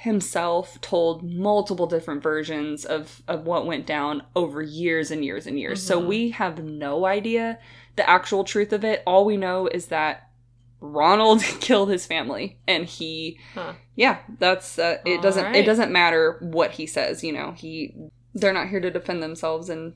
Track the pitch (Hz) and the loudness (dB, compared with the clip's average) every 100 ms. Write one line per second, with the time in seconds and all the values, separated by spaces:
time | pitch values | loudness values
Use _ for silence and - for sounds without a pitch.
0 | 240 208 180 185 170 170 180 - - 180 | -2 0 0 -2 0 0 -2 -10 -2 0
1 | 165 165 175 175 202 208 202 175 170 165 | 2 0 -6 -2 2 2 0 -2 0 -2
2 | 165 143 156 156 156 151 151 151 - 156 | -4 -4 -2 -2 -2 -4 -6 -6 -4 -6
3 | 151 - - 170 160 170 147 151 - 151 | -6 -12 -8 -6 -2 -2 -2 -6 -4 -4
4 | 143 151 - 180 165 143 156 151 170 165 | -2 -4 -4 -2 -2 -4 -8 -4 -2 0
5 | 156 156 139 98 - 139 85 196 185 175 | -2 -4 -4 -6 -6 -6 -4 -4 0 0
6 | 175 214 233 226 190 160 156 151 143 147 | 0 0 -2 -2 -4 -6 -10 -8 -4 0
7 | 190 202 220 226 226 226 - - - - | 2 0 0 -2 -2 -6 -14 -20 -8 0
8 | - 180 - 196 190 208 208 208 220 214 | 6 6 4 -2 0 0 0 0 0 0
9 | - 185 202 202 190 185 185 180 - 160 | 4 6 6 2 0 -2 -2 -4 -4 -2
10 | 151 - - _ _ _ _ - 147 147 | 0 -2 -12 _ _ _ _ -18 -6 2
11 | 156 208 220 220 - - - 233 196 185 | 6 8 8 6 4 -2 2 4 4 0
12 | - 165 135 113 185 - - 170 170 - | -2 -4 -4 -6 -8 -6 -2 -2 -2 -8
13 | 160 160 160 160 - - 165 170 _ - | -8 -8 -10 -12 -14 -12 -12 -14 _ 0
14 | 254 180 - - 185 185 - - 170 165 | 2 0 -6 0 0 0 -2 -2 0 0
15 | 175 175 196 190 190 202 208 220 220 180 | -2 2 2 2 2 4 6 4 4 4
16 | 170 160 160 165 175 160 151 - 156 - | 4 6 2 0 -2 0 0 -2 -6 -2
17 | - 160 165 147 143 170 160 160 - - | -2 -2 -6 -6 -8 -12 -12 -10 -10 -12
18 | 156 _ _ 208 202 190 185 196 180 180 | -20 _ _ -2 0 0 -2 -4 -4 -4
19 | - 175 160 160 160 160 165 160 160 | -6 -6 -8 -6 -6 -6 -6 -10 -12